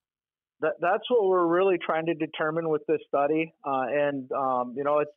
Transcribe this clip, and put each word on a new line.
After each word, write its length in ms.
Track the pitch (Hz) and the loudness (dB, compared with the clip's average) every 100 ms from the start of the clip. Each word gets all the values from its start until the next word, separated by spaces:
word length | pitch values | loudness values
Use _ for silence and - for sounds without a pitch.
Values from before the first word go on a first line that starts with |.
| _ _ _ _ _ - | _ _ _ _ _ -6
That, 140 | 151 147 | -6 -2
that's 240 | 175 214 - | -2 -2 0
what 160 | 247 190 | 2 4
we're 200 | 185 170 | 4 4
really 320 | 175 196 175 | 4 2 0
trying 280 | - 160 165 | -2 -2 -2
to 80 | |
determine 540 | 160 160 - 160 160 165 | -2 -4 -4 -2 -2 0
with 140 | 151 147 | -2 0
this 120 | 151 - | -4 0
study. 460 | 139 143 156 160 _ | 0 2 0 -2 _
Uh, 220 | 143 135 127 | -4 -2 0
and, 400 | 147 147 139 131 | 0 0 -2 -4
um, 420 | 135 135 127 123 120 | -2 0 0 -2 -2
you 80 | |
know, 160 | 143 147 | 0 0
it's, 120 | 147 | 0